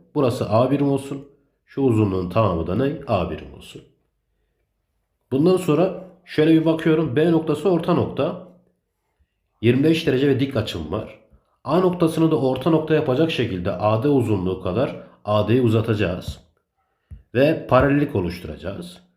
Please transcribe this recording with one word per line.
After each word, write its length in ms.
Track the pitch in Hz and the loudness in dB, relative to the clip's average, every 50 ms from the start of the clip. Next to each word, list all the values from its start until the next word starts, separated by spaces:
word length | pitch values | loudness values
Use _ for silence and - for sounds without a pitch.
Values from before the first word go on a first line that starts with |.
| _ _ - | _ _ -4
Burası 340 | 151 135 120 - - 107 92 | -2 -2 0 -2 -2 -2 0
A 220 | 104 117 127 135 | 2 2 2 2
birim 180 | 143 139 143 139 | 0 0 0 0
olsun. 380 | 139 131 - - 139 135 - - _ _ _ _ _ _ _ | -2 -2 -4 -8 -12 -14 -14 -18 _ _ _ _ _ _ _
Şu 160 | _ - 143 | _ -4 0
uzunluğun 480 | 139 127 110 107 107 98 95 95 90 90 | 0 2 4 4 2 2 0 -2 -4 -2
tamamı 380 | - 117 110 95 87 82 78 | 0 2 2 2 0 -2 -4
da 80 | 82 92 | -4 -2
ne? 180 | 113 135 143 160 - - | -2 -2 -2 -4 -6 -4
A 240 | 120 110 92 82 85 | -2 -2 -2 -2 -4
birim 220 | 78 73 76 69 - | -6 -10 -12 -18 -20
olsun. 240 | - - - - - - _ _ _ _ _ _ _ _ _ _ _ _ _ _ _ _ _ _ _ _ _ _ _ _ _ _ _ _ _ | -20 -20 -20 -20 -20 -20 _ _ _ _ _ _ _ _ _ _ _ _ _ _ _ _ _ _ _ _ _ _ _ _ _ _ _ _ _
Bundan 260 | 123 135 156 180 185 | 0 2 4 4 2
sonra 500 | 180 - 156 147 160 180 185 - - - - - _ _ | 2 2 0 2 2 2 0 -2 -8 -14 -18 -20 _ _
şöyle 280 | - - 151 156 165 160 | -4 0 2 4 4 4
bir 120 | 160 156 | 4 4
bakıyorum. 500 | 165 160 160 - 170 156 165 160 131 117 | 2 0 0 2 2 2 2 0 0 0
B 160 | 147 160 175 | 0 2 2
noktası 380 | 165 156 - - 143 - - 196 | 2 2 0 -2 -4 -2 0 0
orta 240 | 175 160 - 185 165 | 0 0 0 0 0
nokta. 540 | 135 104 92 - - 139 180 202 - - - - _ _ _ _ _ _ _ _ _ _ _ _ _ _ _ _ _ _ _ _ _ | 0 0 -2 -2 -4 -4 -4 -6 -8 -14 -20 -20 _ _ _ _ _ _ _ _ _ _ _ _ _ _ _ _ _ _ _ _ _
Yirmi 220 | 107 117 123 139 147 | 0 2 2 4 2
beş 240 | 160 160 160 - | 2 2 2 0
derece 200 | 151 131 127 143 | 0 0 2 2
ve 120 | 143 131 120 | 2 2 0
dik 180 | 139 135 - | -2 -2 -2
açım 340 | 110 107 - - 85 78 78 | -4 -4 -4 -8 -10 -8 -6
var. 300 | 92 110 - - - - _ _ _ _ _ _ _ _ - | -6 -8 -8 -10 -16 -20 _ _ _ _ _ _ _ _ -6
A 160 | - 156 180 | -2 0 2
noktasını 520 | 190 175 175 - 170 160 160 165 160 156 | 2 2 2 2 0 0 2 2 2 2
da 80 | 156 135 | 2 2
orta 300 | 135 127 131 127 - 165 | 0 0 -2 0 0 0
nokta 240 | 160 156 156 - 156 | 0 0 2 0 0
yapacak 380 | 147 - 131 123 139 165 160 | 0 2 0 0 0 0 0
şekilde 400 | - - 117 82 92 90 85 98 | 0 -2 -2 -2 -4 -4 -4 -6
A 320 | 92 90 101 107 110 113 123 | -4 0 0 2 2 2 2
D 40 | |
uzunluğu 540 | 147 143 131 110 107 104 95 90 92 92 - | 2 2 2 2 2 0 0 0 -2 -4 -4
kadar 420 | - 92 90 113 143 165 - - - - - _ _ | -4 -4 -2 -2 -2 -4 -6 -12 -18 -20 -20 _ _
A 220 | 104 107 107 104 | 0 0 0 2
D'yi 140 | 107 117 131 | 2 2 2
uzatacağız. 800 | 123 113 110 110 104 - 107 101 101 87 90 87 - - - - _ _ _ _ _ _ _ _ _ _ _ _ _ _ - - _ _ - | 4 4 2 2 2 0 0 0 -2 -2 -4 -6 -8 -12 -14 -14 _ _ _ _ _ _ _ _ _ _ _ _ _ _ -20 -20 _ _ 0
Ve 340 | 120 139 156 160 156 - | 2 2 2 2 0 0
paralellik 480 | - 123 127 139 139 143 147 147 - - | 2 4 4 4 4 2 2 0 0 -2
oluşturacağız. 800 | 101 87 87 87 - - 78 76 73 82 92 98 92 87 - - - _ _ _ | -2 -2 -2 -6 -8 -12 -14 -12 -10 -10 -10 -10 -10 -14 -16 -18 -20 _ _ _